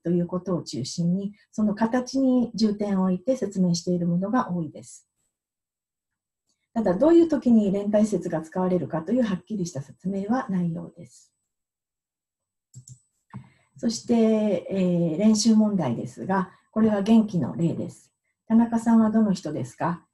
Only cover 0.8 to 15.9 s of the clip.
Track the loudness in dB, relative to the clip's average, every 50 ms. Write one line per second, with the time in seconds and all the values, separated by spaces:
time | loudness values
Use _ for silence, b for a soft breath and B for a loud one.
0.8 | -8 -6 -4 -2 -2 0 0 -2 -4 -8 B B B B -4 -2 -2 -2 0 0
1.8 | -2 0 0 -2 -4 -4 -2 0 2 2 2 2 0 -2 -2 0 0 0 0 -2
2.8 | -4 -2 0 0 0 0 0 -2 -2 -2 -2 -2 -4 -4 -2 0 0 0 0 -2
3.8 | -2 -2 -2 -2 0 0 0 -2 0 0 0 0 0 -2 -4 -6 -6 -8 -10 -16
4.8 | -20 -20 -20 -20 _ _ _ _ _ _ _ _ _ _ _ _ _ _ _ _
5.8 | _ _ _ _ _ _ _ _ _ _ _ _ _ _ _ _ _ _ -6 -2
6.8 | 0 0 2 4 4 6 6 6 6 4 2 0 2 4 4 4 4 2 0 -2
7.8 | 0 0 2 2 2 2 0 -2 -2 -4 -6 -6 -6 -6 -4 -2 0 0 0 -2
8.8 | -2 -4 -6 -6 -4 -2 0 0 0 0 -2 -6 -6 -8 -8 -8 -6 -8 -8 -10
9.8 | -12 -14 -14 _ -8 -6 -6 -4 -4 -2 -2 -2 -2 -4 -4 -4 -2 -4 -6 -8
10.8 | -10 -14 -18 -20 -20 -20 -20 -20 _ _ _ _ _ _ _ _ _ _ _ _
11.8 | _ _ _ _ _ _ _ _ _ _ _ _ _ _ _ _ _ _ -20 -20
12.8 | -20 -20 -20 _ _ _ _ _ _ B B B B B B B B B _ -8
13.8 | -6 -6 -6 -6 -4 0 2 2 4 4 2 2 0 0 -2 -2 -4 -4 -2 -2
14.8 | 0 0 2 0 0 0 0 2 4 4 4 4 4 4 4 4 4 2 0 -2
15.8 | -2 -2